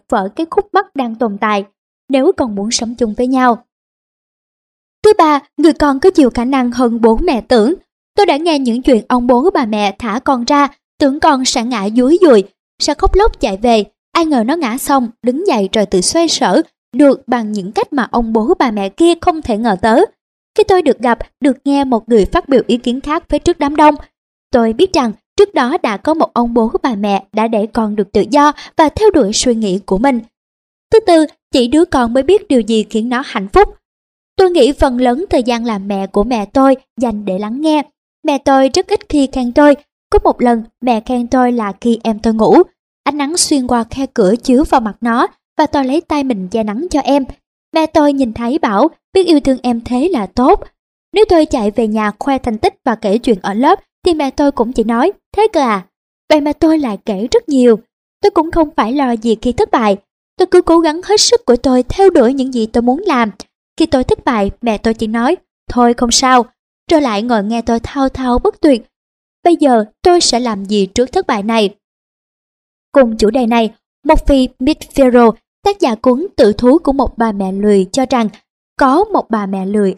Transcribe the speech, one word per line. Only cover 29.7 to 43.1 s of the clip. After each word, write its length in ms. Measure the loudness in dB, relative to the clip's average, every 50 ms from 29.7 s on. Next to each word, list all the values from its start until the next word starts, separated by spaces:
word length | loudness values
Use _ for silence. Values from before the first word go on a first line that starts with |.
| -4 -6 -4
của 120 | -4 -2
mình. 220 | 0 0 0 -2 -2 -6 _ _ _ _ _ _ _ _ _ _ _ _ _
Thứ 80 | 2 2
tư, 260 | 4 4 4 2 2 0 -6 _ _ _
chỉ 160 | 0 0 0
đứa 180 | 2 2 0 0
con 280 | 0 0 -2 -2 0 -2
mới 100 | 0 2
biết 240 | 2 0 0 0
điều 140 | 0 0 0
gì 240 | 0 0 -2 -2 -2 -2
khiến 200 | -4 -6 -4 -4
nó 140 | -6 -6 -6
hạnh 220 | -6 -8 -8 -8
phúc. 280 | -6 -6 -8 -8 -8 -14 _ _ _ _ _ _ _ _ _ _ _ _
Tôi 160 | -2 0 0
nghĩ 200 | 2 2 2 2
phần 300 | 0 0 -2 -2 0 0
lớn 240 | 0 0 -2 -2 -4 -2
thời 140 | -2 -2 -2
gian 220 | -2 -4 -4 -4
làm 220 | -6 -6 -6 -6
mẹ 200 | -6 -6 -6 -8
của 160 | -4 -2 -4 -2
mẹ 220 | -2 -4 -6 -6
tôi 300 | -2 0 2 2 2 2 0 _ _ _ -6
dành 240 | -4 -4 -4 -6 -6
để 140 | -6 -6 -6
lắng 220 | -6 -8 -6 -4
nghe. 220 | -2 0 0 -2 -4 -6 _ _ _ _ _ _ -4
Mẹ 120 | -4 -4
tôi 320 | -2 0 2 2 4 2 2
rất 180 | 0 -2 -2
ít 220 | -2 -4 -6 -4 -4
khi 180 | -2 -2 -2 -2
khen 220 | -2 -4 -6 0 2
tôi. 220 | 4 4 4 4 2 _ _ _ _ _ _
Có 100 | -2 0 2
một 180 | 0 0 0
lần 220 | 0 0 0 -2 -4 -10 _ _
mẹ 200 | -4 -4 -4 -2
khen 260 | -4 -4 -4 -4 -2
tôi 240 | -2 0 0 0 0
là 220 | 0 -2 -6 -8 -10 -4
khi 180 | -2 -2 -2 -2 -2
em 160 | -6 -6 -2
tôi 140 | -2 -2 0
ngủ. 300 | 2 4 4 6 4 4 2 _ _ _ _ _ _ _
Ánh 140 | -6